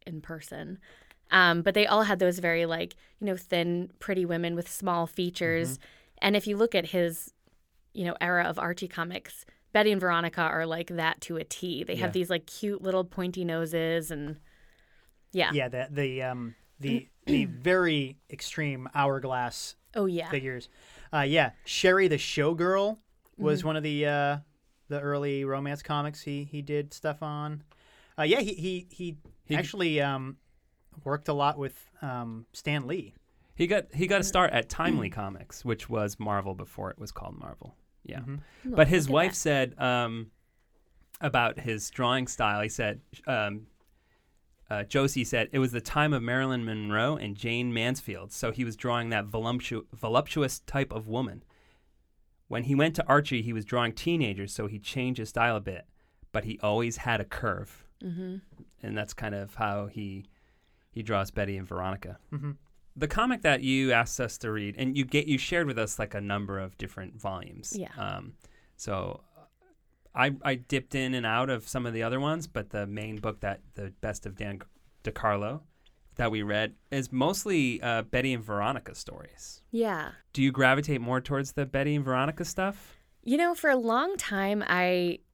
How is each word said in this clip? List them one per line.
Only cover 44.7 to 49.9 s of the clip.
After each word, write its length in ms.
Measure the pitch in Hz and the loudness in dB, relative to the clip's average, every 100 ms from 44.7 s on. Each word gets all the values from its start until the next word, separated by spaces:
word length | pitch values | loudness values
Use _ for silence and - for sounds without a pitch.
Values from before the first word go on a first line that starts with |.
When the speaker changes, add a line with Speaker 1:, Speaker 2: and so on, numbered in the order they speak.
Speaker 2:
uh, 120 | 107 | -6
Josie 400 | 101 139 135 135 | -2 2 2 0
said, 240 | 117 120 113 | 0 0 0
"It 60 | 135 | 2
was 120 | 131 | 0
the 80 | 120 | 0
time 320 | - 151 151 | -2 2 2
of 100 | 139 | 2
Marilyn 420 | 117 127 131 123 | 0 0 0 0
Monroe 520 | 113 107 104 107 127 151 | -2 -4 0 2 2 0
and 180 | 104 98 | -4 -4
Jane 360 | 117 117 123 | -2 0 0
Mansfield, 600 | 117 117 127 - 90 98 | 0 0 -2 -6 -10 -10
so 200 | - 117 | -4 -4
he 120 | 117 | -2
was 120 | 120 104 | -4 -2
drawing 320 | 127 120 117 | 0 0 0
that 180 | 110 104 | 0 0
voluptu-, 600 | 110 113 123 - 113 - | -2 -2 -2 -2 -6 -8